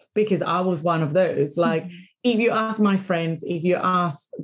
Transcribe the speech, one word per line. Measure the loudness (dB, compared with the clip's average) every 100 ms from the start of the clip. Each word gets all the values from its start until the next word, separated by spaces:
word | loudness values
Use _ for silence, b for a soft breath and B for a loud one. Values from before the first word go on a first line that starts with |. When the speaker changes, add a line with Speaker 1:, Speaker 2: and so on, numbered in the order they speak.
| _
Speaker 1:
because | -2 0 0
I | 0 0
was | 0 0
one | 0 0
of | 2
those. | 2 2 0 -2 0
Like, | 0 0 -4
Speaker 2:
Mm-hmm. | -14 -20 _ 0
Speaker 1:
if | 2
you | 2
ask | 0 -2 2
my | 2 2
friends, | 0 -2 -2 -4
if | -4 -2
you | 0
ask | 0 2 0 0 -4 -10 -14